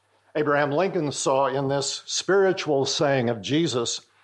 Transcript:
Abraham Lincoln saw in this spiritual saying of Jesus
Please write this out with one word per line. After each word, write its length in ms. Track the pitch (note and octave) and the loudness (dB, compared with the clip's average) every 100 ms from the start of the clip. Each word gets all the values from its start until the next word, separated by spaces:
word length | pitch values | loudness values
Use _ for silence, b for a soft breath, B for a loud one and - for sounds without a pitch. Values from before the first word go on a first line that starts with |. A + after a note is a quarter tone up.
| b b b | b b b
Abraham 380 | D#3 D3 C#3+ C#3+ | -4 0 2 2
Lincoln 400 | C#3+ F#3+ F3+ D3+ | 2 0 0 -4
saw 340 | C3+ D#3+ C3+ C3+ | -2 0 2 2
in 220 | C3+ C3+ | 0 0
this 340 | C#3 C3+ - - | -2 -2 -6 -6
spiritual 800 | - - G3 F#3+ F#3 D#3 C#3 C3+ | -6 2 4 4 2 0 0 0
saying 440 | - D3+ C3+ A#2 | 0 2 2 0
of 100 | A2+ | -2
Jesus 600 | F#2 D3 E3 B2 A#2 - b b | -2 0 0 -2 -4 -6 b b